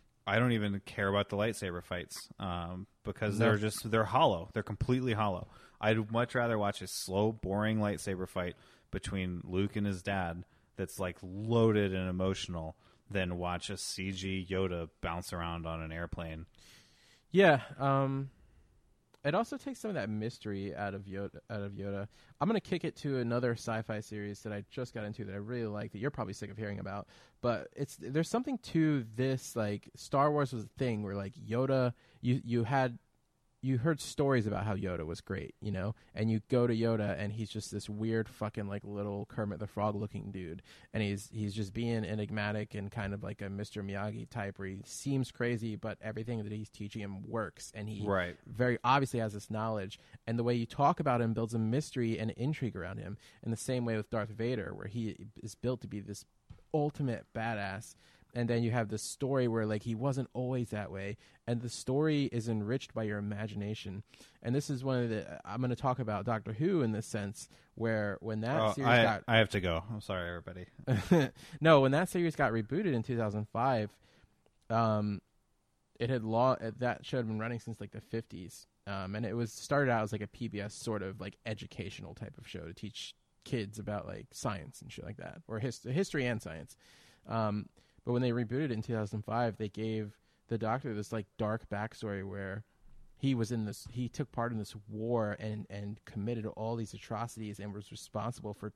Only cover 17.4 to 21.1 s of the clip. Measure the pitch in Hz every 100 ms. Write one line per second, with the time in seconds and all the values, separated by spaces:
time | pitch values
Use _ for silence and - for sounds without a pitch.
17.4 | 196 139 - - 139 139 135 135 135 -
18.4 | - - _ _ _ _ _ _ 143 170
19.4 | 233 277 - 262 220 180 104 107 110 -
20.4 | 107 98 98 73 101 98 98